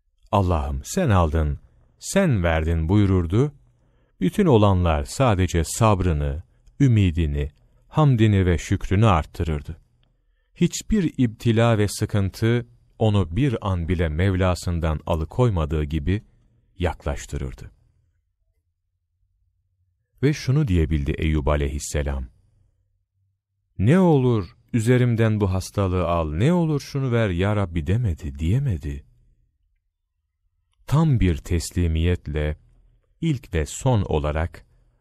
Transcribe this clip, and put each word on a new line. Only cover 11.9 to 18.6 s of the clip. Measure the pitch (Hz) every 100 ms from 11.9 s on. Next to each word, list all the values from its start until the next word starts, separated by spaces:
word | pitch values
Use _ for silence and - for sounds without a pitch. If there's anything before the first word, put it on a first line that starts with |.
| - 107 104 95 - 113 120 117 _ _ -
onu | 110 101 85 85
bir | 143 113 101
an | 90 80
bile | 85 82
Mevlasından | 76 98 92 92 87 - 85 80 80 -
alıkoymadığı | 82 80 - 123 90 76 78
gibi | 76 78 73 101 - _ _ _ _ -
yaklaştırırdı. | 85 - 73 69 - 71 65 - - - _ _ _ _ _ _ _ _